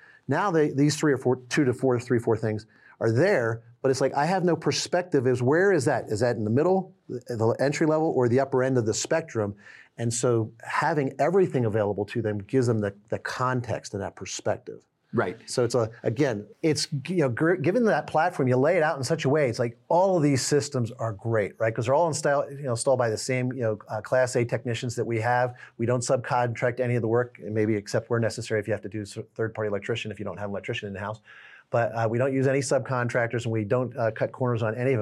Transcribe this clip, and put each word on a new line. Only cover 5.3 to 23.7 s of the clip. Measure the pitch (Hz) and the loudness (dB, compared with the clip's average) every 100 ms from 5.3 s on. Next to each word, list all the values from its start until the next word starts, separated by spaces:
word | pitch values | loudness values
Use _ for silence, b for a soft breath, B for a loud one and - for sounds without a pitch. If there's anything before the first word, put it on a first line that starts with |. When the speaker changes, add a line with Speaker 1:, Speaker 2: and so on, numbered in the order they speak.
| 123 | 2
Speaker 1:
where | 123 156 196 | 4 4 4
is | 180 135 | 4 2
that? | 120 - | 0 -2
Is | 107 | 0
that | 123 110 | 0 0
in | |
the | 104 | 0
middle, | 117 170 190 185 - - | 2 4 2 0 -10 -12
the, | 123 - 120 | -12 -6 0
the | 113 - | 2 2
entry | 135 147 160 | 0 2 2
level, | 156 160 98 | 2 2 2
or | 123 | 4
the | 123 | 4
upper | 131 131 | 2 2
end | 131 127 | 2 2
of | 110 | 0
the | |
spectrum? | 107 - 160 165 113 104 101 B B B - | -2 -2 -2 -2 -4 -4 -6 B B B -8
And | 120 | -4
so | 117 127 117 110 - | 0 2 2 0 -6
having | - - 147 156 135 - | -8 -2 0 0 0 0
everything | 143 190 175 139 117 | 2 4 4 2 0
available | 107 101 98 104 | 2 0 -2 -4
to | 120 | -4
them | 107 104 | -4 -4
gives | 98 135 123 | -2 0 2
them | 110 | 2
the, | 101 - _ | -2 -6 _
the | 104 | -8
context | - - 127 127 117 78 - | -6 -2 -2 0 -2 -6 -6
and | 101 | -8
that | 95 - | -8 -10
perspective. | - - - - - 55 _ _ _ | -12 -8 -4 -6 -8 -18 _ _ _
Speaker 2:
Right. | 113 98 - - | -4 -2 -6 -6
Speaker 1:
So | - | -2
it's | 120 | 0
a, | 127 110 B | 0 -2 B
again, | 120 113 147 104 101 - | -4 0 0 -2 -8 -4
it's, | 160 151 - 139 123 | -2 -2 -2 -6 -4
you | 180 | 0
know, | 139 | 0
gr-, | 113 160 175 | 0 0 0
given | 131 220 226 | 0 0 2
that | 151 - | 0 0
platform, | 156 175 175 131 | 0 0 0 0
you | 127 | 2
lay | 139 180 | 4 2
it | |
out | 151 147 | 2 0
in | |
such | 127 160 | -2 -2
a | 139 | 0
way, | 151 139 | 2 2
it's | 110 | 0
like | 120 - - | -4 -4 0
all | 165 190 180 | 2 4 4
of | |
these | 147 135 | 4 2
systems | - 147 139 131 113 - | 2 0 0 -2 -4 -4
are | 113 | -6
great, | 98 117 113 95 - | -4 -2 0 0 0
right? | 113 | -2
'Cause | 113 117 | 0 2
they're | 139 | 2
all | 170 | 2
install-, | 156 151 143 - | 0 2 2 0
you | 139 | -6
know, | 143 | -4
installed | 117 - 127 | -2 2 2
by | 117 | 2
the | 107 | -2
same, | - 127 123 | -2 -2 -2
you | 127 | -2
know, | 117 | -2